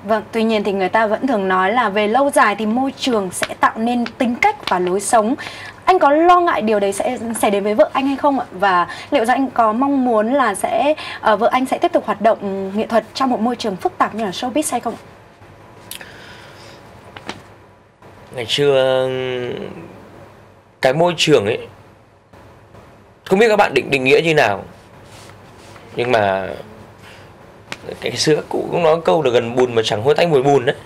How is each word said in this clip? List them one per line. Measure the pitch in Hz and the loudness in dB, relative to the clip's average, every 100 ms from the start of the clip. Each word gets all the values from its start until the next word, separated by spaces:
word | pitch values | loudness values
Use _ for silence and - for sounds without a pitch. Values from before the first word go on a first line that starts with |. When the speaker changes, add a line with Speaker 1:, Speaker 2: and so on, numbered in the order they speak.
Speaker 1:
Vâng, | 196 214 202 | -2 -2 -2
tuy | 226 | -2
nhiên | 220 220 | 0 0
thì | 208 | -2
người | 196 185 | -2 0
ta | 214 220 | 0 0
vẫn | 214 262 | 0 -2
thường | 226 190 | -2 0
nói | 185 190 | 0 0
là | 233 226 | 0 0
về | 202 208 | 0 0
lâu | 240 285 | 2 2
dài | 285 240 202 | 2 2 0
thì | 220 | -2
môi | 233 269 269 | -2 -2 -4
trường | - 226 190 | -2 -2 -2
sẽ | 180 - - | -6 -10 -2
tạo | 190 - | -2 0
nên | 226 247 233 - | -2 -2 -4 -2
tính | 240 240 | -2 0
cách | - 427 - | 0 -2 -4
và | 180 | -2
lối | 180 190 | 0 -2
sống. | 202 233 208 285 - - - - - | 2 2 2 -2 -6 -14 -16 -8 2
Anh | 370 | 4
có | 302 | 4
lo | 294 339 359 | 4 6 6
ngại | 349 - | 4 0
điều | 214 214 | 0 0
đấy | 196 | 0
sẽ, | 196 - 247 226 226 | -2 -4 -4 -6 -2
sẽ | 240 | 0
đến | 202 | 0
với | 202 214 | 0 2
vợ | 302 | 2
anh | - 269 | 2 -2
hay | 269 | 0
không | 294 269 | 0 0
ạ? | - | -4
Và | - 202 180 170 - - | -2 0 2 0 -6 -2
liệu | 285 226 | 0 2
rằng | 254 | 0
anh | 269 | 0
có | - 220 | 2 0
mong | 220 277 277 247 | 2 0 0 2
muốn | 220 214 | 2 2
là | 277 247 190 | 0 0 -2
sẽ, | - - 285 208 - - | -4 0 0 -2 -6 -4
ờ, | - 190 | 0 2
vợ | 220 | 2
anh | 254 254 | 0 -2
sẽ | - | 0
tiếp | 349 | 0
tục | 311 - | 0 -2
hoạt | 208 | -2
động | 214 202 202 196 190 196 | 0 0 -2 -6 -6 -4
nghệ | 220 | -2
thuật | 226 220 | -2 -2
trong | - 269 | -6 -2
một | 233 | 0
môi | 220 233 | -2 -2
trường | 226 185 | -6 -4
phức | 359 - | -6 -4
tạp | 233 208 | -8 -6
như | 233 | -8
là | |
showbiz | - 254 240 302 | -6 -6 -4 -4
hay | 240 | -4
không | 233 | -6
ạ? | 208 - - - - - - - - - - - - - - - - - - - - - - - - - - - - _ _ - - - 131 | -10 -16 -20 -20 -20 -20 -20 -20 -20 -20 -18 -18 -20 -20 -20 -20 -20 -20 -20 -20 -20 -20 -20 -16 -16 -18 -20 -20 -20 _ _ -20 -20 -16 -12
Speaker 2:
Ngày | 113 | -6
xưa, | - 143 135 131 131 131 127 127 127 123 - - - 165 - - - - - - - _ _ | 0 2 4 4 2 0 -2 -4 -6 -6 -8 -10 -14 -16 -20 -20 -20 -20 -20 -20 -20 _ _
cái | 135 | 0
môi | 139 175 175 | 2 0 0
trường | - 143 101 | 2 4 2
ấy, | 131 - - - - _ _ _ - - - - - - - - _ - | -4 -6 -20 -20 -20 _ _ _ -20 -20 -20 -20 -20 -20 -20 -20 _ -2
không | 190 | 4
biết | 233 | 4
các | 208 | 4
bạn | - | 4
định, | 127 - | 2 0
định | 135 | -2
nghĩa | 127 139 | 4 4
như | 165 | 4
nào. | 156 120 98 - - - - - - - - - - - - - - | 2 2 0 -8 -18 -20 -20 -20 -20 -20 -20 -20 -20 -20 -20 -14 -6
Nhưng | 120 | 0
mà | 120 101 95 92 - - - - - - - - - - - - - - - | 2 2 0 -4 -10 -16 -20 -20 -20 -20 -20 -20 -20 -20 -20 -18 -16 -14 -10
cái | - | -8
xưa | 120 - 156 | -4 0 0
các | - | 0
cụ | - - | -6 -4
cũng | 156 | 0
nói | 170 165 165 | 2 2 2
câu | 175 | 2
là | 139 | 2
"Gần | 120 117 127 | 2 0 0
bùn | 127 117 | 0 0
mà | 110 | -2
chẳng | 107 | -2
hôi | 120 151 | 0 2
tanh | 175 | 4
mùi | 147 | 2
bùn" | 135 139 123 | 4 4 2
đấy. | 147 | -4